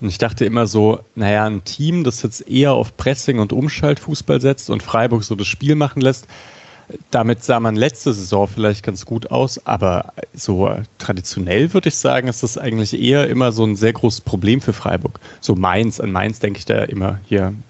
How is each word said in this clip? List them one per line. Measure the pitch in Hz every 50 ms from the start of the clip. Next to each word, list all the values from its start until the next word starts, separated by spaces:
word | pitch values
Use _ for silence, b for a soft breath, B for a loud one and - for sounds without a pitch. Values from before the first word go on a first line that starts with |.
und | - 98
ich | 90
dachte | - 117 117 101 - 123
immer | 101 113 120 113
so, | 101 104 110 107 107 110 - - _ _
naja, | 113 107 101 104 107 107
ein | 110 107 95 90
Team, | - - - 147 160 175 175 156
das | 127 113 -
jetzt | - 110 - - - -
eher | - 131 143 143 131
auf | 120 110 110 -
Pressing | - - 127 139 - - - 131 117
und | 104 101 -
Umschaltfußball | - 139 151 - - - 147 143 - - - 151 - - - 147 131
setzt | 127 135 139 - - -
und | 107 110 -
Freiburg | - - 113 117 117 117 113 101
so | - 110
das | 98 101
Spiel | - - - 139 143 151
machen | 151 147 135 - 139
lässt, | 127 131 131 - - B B B B B B B B B B B B B - - - _
damit | - 123 113 117 120 117
sah | - - 123 113
man | 117 113 107
letzte | 107 120 156 - - - 147
Saison | 110 101 95 90 104 98 101 95
vielleicht | 98 113 107 107 104 104 -
ganz | - 95 87 -
gut | - 117 113 - -
aus, | 120 120 131 131 - - -
aber | - 110 92 98 92 87 87 - - - - - - -
so | - - - 95 90 98 98 98 - 110 - _
traditionell | - - - 101 92 87 - - 98 90 87 90 110 147 170 196
würde | 185 -
ich | 156 -
sagen, | - - 131 131 127 123
ist | 127 110 - -
das | 113 -
eigentlich | - 143 123 113 110 107 101 - -
eher | 120 123 135 143 143 113
immer | 117 127 131 120 107
so | 113 113
ein | 110 104
sehr | 95 110 113 117
großes | - - 113 107 -
Problem | - - - 92 92 101 120 139
für | - - 104
Freiburg. | - - - 85 87 - - - - B B B B
So | - - 104
Mainz, | 90 92 92 90 101 117 113 104 -
an | 113 101
Mainz | 95 92 98 110 110 -
denke | - 104 98 101
ich | -
da | - 110 107 104
immer | - - 101 95 98 101 98 -
hier | - 104 98 92 95 101 110 - B